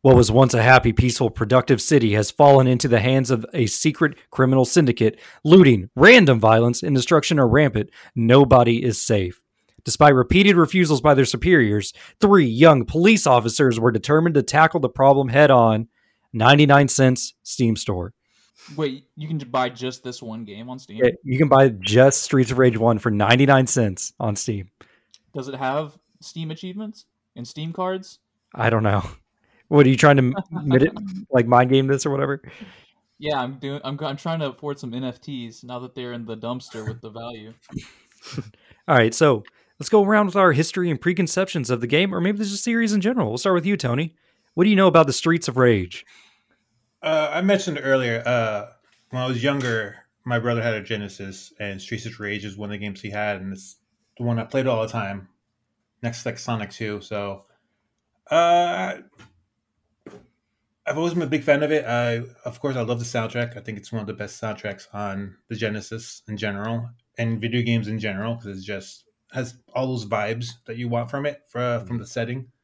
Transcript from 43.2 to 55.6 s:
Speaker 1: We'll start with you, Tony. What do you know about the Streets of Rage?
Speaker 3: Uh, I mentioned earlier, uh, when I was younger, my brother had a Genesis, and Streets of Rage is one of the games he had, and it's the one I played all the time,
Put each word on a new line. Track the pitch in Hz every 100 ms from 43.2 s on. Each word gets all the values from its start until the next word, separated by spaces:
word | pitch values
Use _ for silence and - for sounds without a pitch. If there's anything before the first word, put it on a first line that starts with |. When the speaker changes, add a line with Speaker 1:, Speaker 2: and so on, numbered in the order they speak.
| 120
Speaker 1:
We'll | 123
start | 196
with | 180
you, | 170 202
Tony. | 127 123 160 _ _ _ _
What | -
do | 190
you |
know | 196 190
about | 165 147
the |
Streets | - 165 170 -
of | 127
Rage? | 123 107 87 - _ _ _ _ _ _ _ _ _ _
Speaker 3:
Uh, | 160 156 151
I | 160
mentioned | 190 190 185 147
earlier, | 135 135 123 113
uh, | 117 120 113 104 - _ _ _ _
when | 127
I | 127
was | 123
younger, | 135 139 123 113 101 - _ _
my | 127 120
brother | 120 117
had | 117
a | 110
Genesis, | 98 110 101 - 98 92 - _
and | 104 95
Streets | - 117
of | 117 113
Rage | 104 104
is | 104
one | 98 104
of |
the | 104
games | 104 95
he | 104
had, | 104 104 98
and | 95
it's | 95 - _ _ _ _ -
the |
one | 120 117
I |
played | 117 135 131
all | 113
the | 113
time, | 113 98 98 92 _ _ _